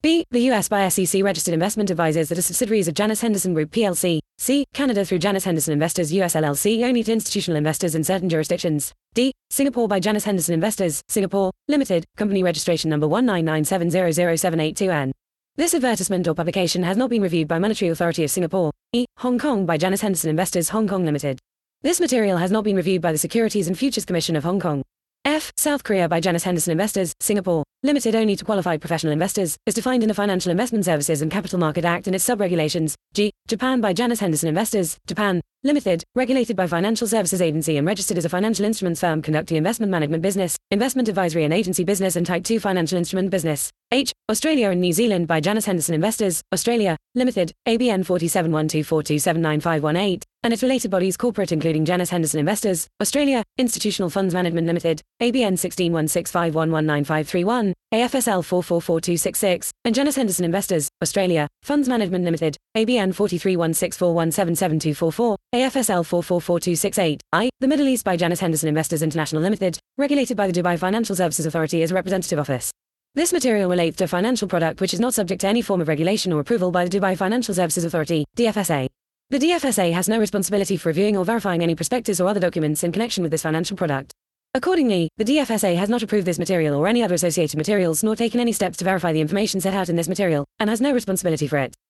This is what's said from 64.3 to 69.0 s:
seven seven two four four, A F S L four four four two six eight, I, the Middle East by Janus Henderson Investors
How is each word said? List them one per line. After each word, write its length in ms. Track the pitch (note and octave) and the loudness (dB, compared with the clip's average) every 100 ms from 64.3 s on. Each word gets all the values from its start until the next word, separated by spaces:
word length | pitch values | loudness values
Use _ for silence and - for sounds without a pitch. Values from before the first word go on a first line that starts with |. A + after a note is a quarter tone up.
seven 240 | D#3+ F3 | 2 0
seven 240 | E3+ F#3 D#3 | 2 2 2
two 160 | D#3 | 0
four 160 | D3 E3 | 0 0
four, 260 | D#3 A#3 G3+ _ | 2 0 0 _
A 100 | A#3+ | 0
F 120 | C4 | 0
S 160 | C#4 A3+ | 0 0
L 140 | F3+ | 0
four 180 | E3 F3 | 2 -2
four 180 | E3 F3 | 2 -2
four 200 | D#3+ E3+ | 2 0
two 160 | F3+ E3+ | 0 0
six 200 | - - | 0 0
eight, 240 | E3+ D3 - | 0 -2 -2
I, 180 | E3 B3 _ | 0 0 _
the 80 | C4+ | 0
Middle 220 | D4+ C#4 | 2 2
East 160 | B3 | 0
by 120 | - F3 | 0 0
Janus 220 | E3+ E3+ | 0 0
Henderson 300 | F#3 D#3 D#3+ | 0 0 0
Investors 340 | D3+ D#3+ D#3+ | 0 -2 -2